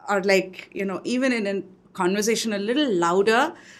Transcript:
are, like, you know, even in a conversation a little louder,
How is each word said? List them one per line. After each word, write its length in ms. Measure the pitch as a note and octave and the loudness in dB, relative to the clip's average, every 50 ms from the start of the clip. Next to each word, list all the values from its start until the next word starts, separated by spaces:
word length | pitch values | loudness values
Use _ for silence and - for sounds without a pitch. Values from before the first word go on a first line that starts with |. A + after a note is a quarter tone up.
| - - | -4 -2
are, 140 | G3+ G3 | -2 0
like, 480 | F#3 G3+ F#3+ F#3+ F3+ F#3 F#3 - - - | 2 2 2 2 2 -2 -10 -18 -18 -14
you 120 | - - G3 | -8 -6 -6
know, 160 | G3 F#3 - - | -6 -6 -6 -6
even 280 | - B3 B3+ C4+ B3+ | -4 -2 0 0 0
in 140 | B3 A#3 G3+ | 0 -2 -2
a 160 | G3 G3 F#3+ - - - _ _ _ | -2 -4 -4 -6 -10 -18 _ _ _
conversation 600 | - - F3+ F3+ F#3+ G#3 G#3 A3+ A3+ A3+ - A3+ | -6 -2 0 0 0 0 0 0 0 0 -2 -4
a 60 | G#3 G3 | -4 -4
little 340 | G3+ G#3+ B3+ D4+ D4+ C4 | -2 -2 0 0 0 2
louder, 600 | G3+ F3 E3+ E3+ F3 F#3+ G3+ A3 A3 A#3+ C#4+ D#4 - - - - - | 2 2 2 2 4 4 4 4 4 2 2 0 -2 -10 -20 -20 -20